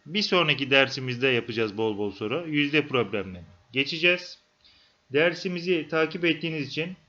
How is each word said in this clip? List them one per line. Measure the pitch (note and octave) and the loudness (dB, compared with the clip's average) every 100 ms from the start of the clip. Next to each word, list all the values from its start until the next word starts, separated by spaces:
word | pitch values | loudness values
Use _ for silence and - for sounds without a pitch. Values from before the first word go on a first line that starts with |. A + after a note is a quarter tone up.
| D3 | -6
Bir | F#3 | -2
sonraki | G3+ F#3 D#3 C#3 C3+ | 2 4 4 2 4
dersimizde | C3+ C3 C3+ B2+ A#2+ C3+ | 6 4 2 -6 0 2
yapacağız | A#2+ A#2 A2+ A2 G2+ | 2 0 -2 -2 0
bol | A2 G2+ | -2 -2
bol | G#2 | -4
soru. | G2 G#2+ C#3+ E3 | -4 -4 -4 -2
Yüzde | D3 C#3+ D3+ D3 | 0 2 2 2
problemlerini | C3 G#2 G#2 F#2+ F2+ E2 - _ | 0 0 -2 -6 -10 -16 -20 _
geçeceğiz. | C3+ C3+ E3 F3 F3+ - - _ _ _ _ _ _ - | -4 -2 0 2 2 -2 -20 _ _ _ _ _ _ -4
Dersimizi | C3+ E3+ E3+ G3 F3 F3 F3 D3+ | 2 2 2 -4 -4 0 -2 0
takip | D#3+ D#3+ E3+ | 0 0 0
ettiğiniz | E3+ D#3+ E3 D#3+ C3 | 0 0 -2 -4 -6
için | - E3+ F#3 | -6 -6 -8